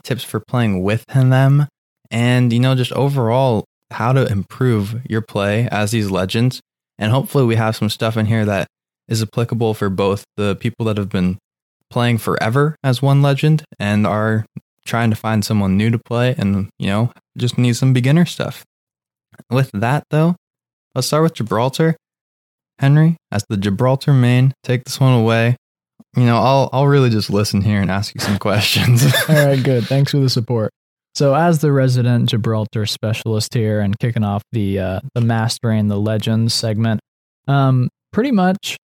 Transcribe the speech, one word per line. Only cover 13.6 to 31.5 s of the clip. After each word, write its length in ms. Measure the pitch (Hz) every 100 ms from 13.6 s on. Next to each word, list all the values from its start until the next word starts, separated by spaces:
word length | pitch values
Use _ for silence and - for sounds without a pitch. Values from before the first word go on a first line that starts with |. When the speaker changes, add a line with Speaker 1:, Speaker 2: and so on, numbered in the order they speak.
| - -
Speaker 1:
and 260 | 101 104 104
are 380 | 104 110 110 - - _ _ -
trying 240 | 117 117
to 40 | 107
find 280 | 110 110 -
someone 320 | 107 98 95
new 120 | 110
to 80 | 117
play 360 | - 117 123 131
and, 320 | 101 98 98 -
you 100 | 92
know, 240 | 101 120 - _ -
just 200 | 120 -
need 180 | 123 113
some 160 | 131
beginner 320 | 127 127 160 170
stuff. 380 | - - - - _ _ _ _ _ _ _ -
With 220 | 123 131
that, 300 | 101 113 143 -
though, 240 | 151 160 175 _ _ _ _ _
let's 140 | 131 131
start 160 | 151
with 100 | 165
Gibraltar. 640 | - 107 104 127 - 160 156 _ _ _ _ _ _ _ -
Henry, 360 | 139 147 160 165 -
as 140 | 101 -
the 80 | 104
Gibraltar 560 | 101 95 127 135 -
main, 400 | 135 123 123 131 -
take 200 | - 127
this 160 | - -
one 140 | 131
away. 420 | 123 110 113 117 123 _ _ _ _ _ -
You 80 | 123
know, 120 | 117
I'll, 320 | 117 135 131
I'll 140 | 127 143
really 220 | 139 127
just 200 | 107 98
listen 320 | 101 101 101
here 180 | 98 104
and 80 | 92
ask 240 | 98 107
you 60 | -
some 180 | - 101
<laughs> 20 |
questions. 680 | 107 101 101 107 101 120 139 127
Speaker 2:
<laughs> 80 | -
All 60 | 151 143
right, 160 | 135
good. 220 | 123 127 104
Thanks 260 | 135 139
for 60 | 147
the 120 | 131
support. 420 | 123 113 117 107 _ _ _ _
So 200 | - 143 139
as 240 | 170